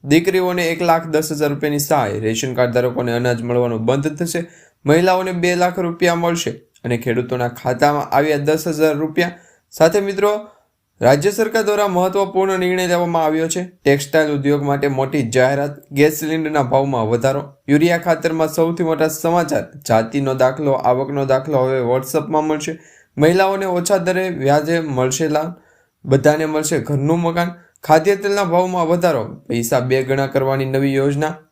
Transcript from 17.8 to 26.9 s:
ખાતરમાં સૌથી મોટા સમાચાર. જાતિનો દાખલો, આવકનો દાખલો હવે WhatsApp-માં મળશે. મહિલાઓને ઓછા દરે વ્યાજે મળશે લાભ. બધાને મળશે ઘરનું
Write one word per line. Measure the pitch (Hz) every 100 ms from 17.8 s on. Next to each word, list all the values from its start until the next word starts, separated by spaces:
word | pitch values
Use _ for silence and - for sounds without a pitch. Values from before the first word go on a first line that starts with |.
| 170 170 175
ખાતરમાં | 160 165 160 156 151
સૌથી | 165 170 165
મોટા | 156 156
સમાચાર. | 156 170 175 156 135 92 - -
જાતિનો | 113 113 143 135 131
દાખલો, | 127 139 147 131 120
આવકનો | 127 135 143 135
દાખલો | 131 147 139
હવે | 131 131
WhatsApp-માં | 120 131 135 156 143 156 156
મળશે. | 156 151 160 - _ _ -
મહિલાઓને | 151 180 190 196 190 175
ઓછા | 175 196 175
દરે | 185 185 170
વ્યાજે | 135 147 151 170 156
મળશે | 127 131 135 160
લાભ. | 151 160 175 _ _ _ _ -
બધાને | 135 147 151 156
મળશે | 156 151 151
ઘરનું | 113